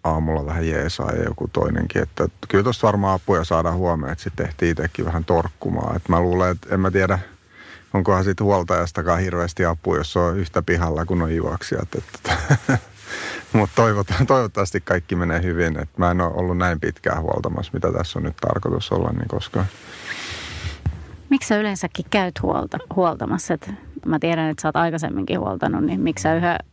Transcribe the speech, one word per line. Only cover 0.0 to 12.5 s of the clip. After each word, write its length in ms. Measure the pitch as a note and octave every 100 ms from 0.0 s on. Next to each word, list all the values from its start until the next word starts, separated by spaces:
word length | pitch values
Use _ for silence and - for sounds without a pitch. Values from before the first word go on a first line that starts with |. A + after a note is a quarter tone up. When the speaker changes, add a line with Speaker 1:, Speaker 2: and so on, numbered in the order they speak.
Speaker 1:
aamulla 420 | D#2+ D#2 D#2+ D#2 D2
vähän 220 | E2 D#2+
jeesaa 440 | D2 D2+ - -
ja 120 | D#2+
joku 240 | D#2+ - -
toinenkin. 540 | - - - - -
Että 260 | - - E2 - -
kyllä 160 | G2
tosta 240 | A2+ A2+ A2
varmaan 260 | G2+ G2
apuja 300 | F#2 - F2+
saadaan 320 | E2+ E2 E2 F2+
huomenna, 340 | F2+ D#2+ C#2
että 120 | F2
sit 160 | - -
ehtii 300 | E2+ - E2+
itekin 360 | D#2+ E2 - E2
vähän 200 | E2+ E2
torkkumaan. 680 | E2+ D#2+ - - E2 D2+ -
Et 140 | -
mä 120 | E2+
luulen, 300 | F2+ F2+ F2+
että 240 | E2+ - G2
en 40 |
mä 120 | F#2+
tiedä, 280 | F#2+ F#2+ F#2 - - _ - - - -
onkohan 300 | G2 F#2 F#2
sit 160 | F#2+ F2+
huoltajastakaan 800 | G#2 G2 E2+ F2+ F2 - E2+ E2+
hirveästi 460 | F#2 F2 F2 - E2+
apua, 320 | E2 F#2 D#2+
jos 200 | D2 F2+
on 200 | F2 F#2+
yhtä 240 | D#2+ F#2
pihalla, 440 | E2 E2+ E2+ D#2 E2
kun 160 | F2
on 140 | D#2+ E2
juoksijat. 520 | D2+ - - - - -
Et, 360 | - - - - -